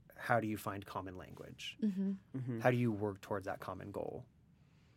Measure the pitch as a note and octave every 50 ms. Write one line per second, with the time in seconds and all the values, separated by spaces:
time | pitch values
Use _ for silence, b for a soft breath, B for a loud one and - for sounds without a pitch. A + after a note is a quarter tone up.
0 | - - - - - - B2 A2+ A2 A2 G#2+ G2+ - G#2+ G2 G2 F#2+ - - G2+
1 | F#2 F#2+ F2+ F2+ E2 - - - - - - - - - - - A3 G#3 F#3 G3
2 | F#3+ G3 G3 G3 - - - C3 B2 A2+ A#2 A2+ A#2+ B2+ B2 A#2+ B2 A#2 G#2+ G2+
3 | G#2+ G#2 F#2+ - - - G#2 G2 F#2+ F#2+ - - - - F#2 F#2+ G2 G2+ - -
4 | D#2+ - - - - - - - - - - b b b b b b b b